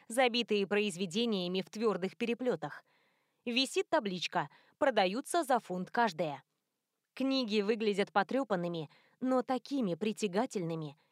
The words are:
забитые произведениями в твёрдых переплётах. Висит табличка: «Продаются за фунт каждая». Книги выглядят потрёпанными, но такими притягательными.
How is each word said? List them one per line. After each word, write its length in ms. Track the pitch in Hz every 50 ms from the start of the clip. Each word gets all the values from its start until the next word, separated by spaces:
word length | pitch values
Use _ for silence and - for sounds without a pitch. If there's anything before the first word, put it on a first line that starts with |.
| - -
забитые 580 | 226 254 262 247 220 240 226 - 214 202 196
произведениями 960 | 160 202 208 214 208 160 170 202 170 156 220 240 233 214 185 180 175 185 190
в 80 | 190 -
твёрдых 480 | - 214 233 220 185 175 180 - - -
переплётах. 640 | 240 226 240 - 262 247 196 156 156 143 - - - _ _ _ _ _ _ _ _ _ _ _ _
Висит 420 | 247 233 254 269 - - 370 392 -
табличка: 640 | 339 302 226 202 180 170 - - - 180 147 - - - _ _ _ _
«Продаются 640 | 302 277 226 208 190 185 196 254 - - - 349 311
за 160 | - 262 220
фунт 320 | - - 180 180 185 -
каждая». 520 | - 240 233 220 160 156 175 151 139 131 - _ _ _ _ _ _ _ _ _ _ _ _ _ _
Книги 460 | - 254 269 269 269 254 208 208 214
выглядят 500 | 196 202 233 208 226 208 202 185 202 - _
потрёпанными, 760 | 202 185 - 226 262 269 - 202 175 175 175 170 165 151 - - _ _ _ _ _
но 240 | 247 254 262 254 240
такими 520 | - 262 240 - - 277 277 240 185 170
притягательными. 1000 | 160 214 220 208 - 220 196 175 208 247 - - 202 170 160 165 160 156 147 135 - _ _